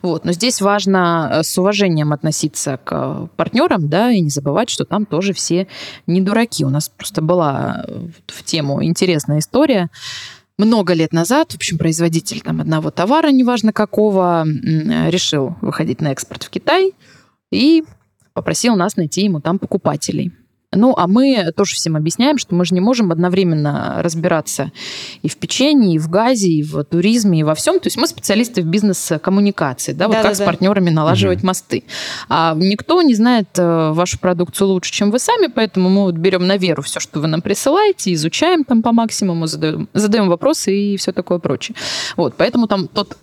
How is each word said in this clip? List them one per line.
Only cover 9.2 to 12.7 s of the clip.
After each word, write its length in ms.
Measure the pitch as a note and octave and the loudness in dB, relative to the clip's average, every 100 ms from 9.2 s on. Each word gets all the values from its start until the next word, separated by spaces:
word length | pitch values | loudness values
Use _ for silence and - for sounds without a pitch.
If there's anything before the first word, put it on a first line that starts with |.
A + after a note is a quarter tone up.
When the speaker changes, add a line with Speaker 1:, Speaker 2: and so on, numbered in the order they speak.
| - D3+ | 0 -2
Speaker 1:
история. 500 | - A#3+ D4+ A3+ E3+ - - - - - _ - | 0 0 2 2 -2 -8 -14 -14 -16 -20 _ 0
Много 360 | G#3+ A#3 F3 | 2 2 2
лет 200 | E3+ D#3+ | 2 2
назад, 400 | E3+ E3+ C4+ D#4+ | 0 2 2 0
в 20 | - | -4
общем, 220 | - E3 | -4 -2
производитель 640 | E3 D#3+ E3+ E3 - - | 0 0 0 0 -4 -10
там 180 | - D#3+ | -6 -4
одного 320 | D#3 | 0